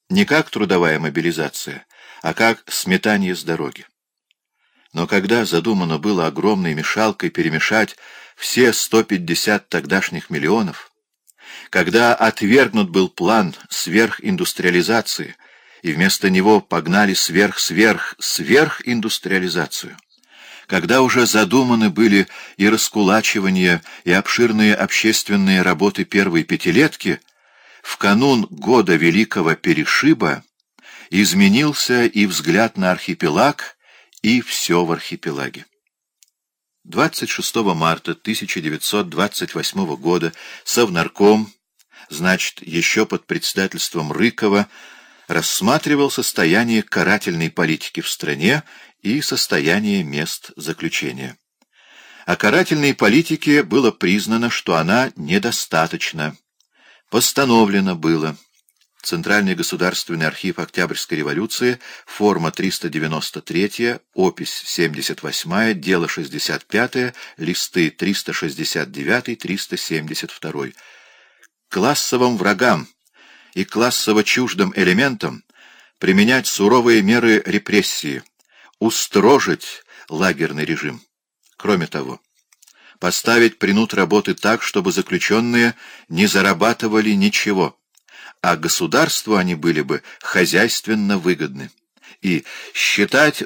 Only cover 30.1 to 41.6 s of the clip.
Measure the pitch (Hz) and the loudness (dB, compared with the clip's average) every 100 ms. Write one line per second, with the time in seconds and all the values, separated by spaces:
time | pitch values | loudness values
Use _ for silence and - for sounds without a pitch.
30.1 | 113 87 69 - _ _ _ - - - | 2 0 -4 -10 _ _ _ -20 -20 -4
31.1 | 92 98 92 98 113 151 139 - 123 120 | 0 2 4 4 4 2 0 0 2 2
32.1 | 104 104 85 82 90 113 - 92 90 - | 2 0 0 0 2 0 0 0 0 -4
33.1 | 85 85 78 135 - - - _ _ _ | -4 0 2 2 0 -8 -18 _ _ _
34.1 | _ 107 123 - - - 87 85 80 - | _ 0 0 0 -6 0 0 2 -2 -6
35.1 | 85 85 69 65 - - _ _ _ _ | -10 -8 -6 -8 -12 -20 _ _ _ _
36.1 | _ _ _ _ _ _ _ - - 156 | _ _ _ _ _ _ _ -8 -2 0
37.1 | - 117 - - 117 101 82 82 80 - | -2 -6 -6 -4 -2 0 0 0 0 -4
38.1 | 82 - 110 101 92 78 76 - 104 92 | -8 -6 -6 -6 -6 -6 -6 -4 -2 -2
39.1 | 76 104 - 87 82 - 95 90 69 80 | -2 -4 -4 -8 -6 -6 -4 -6 -4 -2
40.1 | 87 82 - - - - 117 113 85 80 | 0 -2 -6 -16 -16 -4 0 0 0 -4
41.1 | - 101 107 107 _ | 4 4 4 0 _